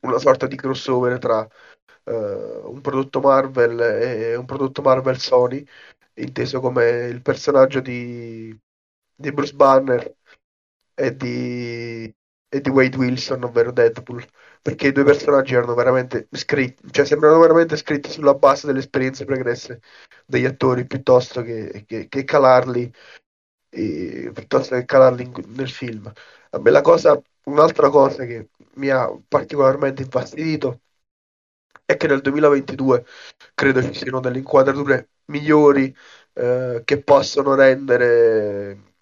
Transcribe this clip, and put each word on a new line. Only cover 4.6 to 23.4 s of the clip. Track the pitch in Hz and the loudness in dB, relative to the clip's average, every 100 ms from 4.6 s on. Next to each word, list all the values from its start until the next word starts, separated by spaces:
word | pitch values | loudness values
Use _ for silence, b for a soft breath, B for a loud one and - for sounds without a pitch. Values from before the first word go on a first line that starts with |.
| 135 135 | -6 -2
Marvel | 139 127 131 127 | 0 2 0 -4
Sony, | - 127 123 131 143 b b b _ | 0 2 2 -4 -14 b b b _
inteso | - 120 131 120 131 | -14 -12 -8 -6 -4
come | 131 123 117 120 120 | -4 0 0 0 -6
il | 120 | -8
personaggio | 127 139 - 143 135 135 | -6 -4 0 4 4 2
di, | 131 123 120 120 117 113 110 110 _ _ _ _ _ _ | -8 -10 -12 -14 -16 -16 -18 -20 _ _ _ _ _ _
di | 139 | -8
Bruce | 143 139 | -6 -6
Banner | 139 139 135 135 123 - _ _ b _ _ _ _ _ | 2 4 4 2 -4 -6 _ _ b _ _ _ _ _
e | - 135 131 | -6 -6 -6
di, | 131 120 123 123 120 117 117 117 110 _ _ _ _ | -8 -8 -8 -8 -10 -12 -12 -12 -14 _ _ _ _
e | 139 | -6
di | 139 | 0
Wade | 135 131 131 | 2 2 2
Wilson, | 127 127 - 127 | -2 -2 -6 -6
ovvero | 123 120 117 | -2 0 0
Deadpool, | 123 117 117 - 123 - b b b | 2 2 0 -14 -16 -16 b b b
perché | - - 139 | -10 -2 -2
i | |
due | 135 | 2
personaggi | 143 143 - 139 135 | 4 4 4 0 2
erano | 127 120 | 0 0
veramente | 120 120 131 127 120 - | 0 2 0 -2 -8 -10
scritti, | - - 143 127 - - | -14 -4 -2 -2 -6 -8
cioè | - | 0
sembrano | 139 147 151 160 | 2 4 6 8
veramente | 165 165 165 156 | 8 6 2 -2
scritti | - 147 143 | -4 -6 -6
sulla | - 143 | -2 2
base | 139 139 143 147 | 4 4 2 -2
delle | 131 | -4
esperienze | 127 139 131 135 | -4 -4 -4 -6
pregresse | 131 131 123 120 - 120 b b b b | -8 -6 -4 -6 -10 -20 b b b b
degli | _ 127 | _ -2
attori, | 127 131 131 123 123 | -2 0 0 0 -4
piuttosto | 135 131 127 123 127 | -6 4 4 2 -10
che, | 113 113 107 104 | -8 -10 -10 -14
che, | - 110 - | -12 -12 -8
che | 135 | -8
calarli, | 135 147 135 127 127 123 123 b b b _ _ | 0 4 6 4 4 -4 -6 b b b _ _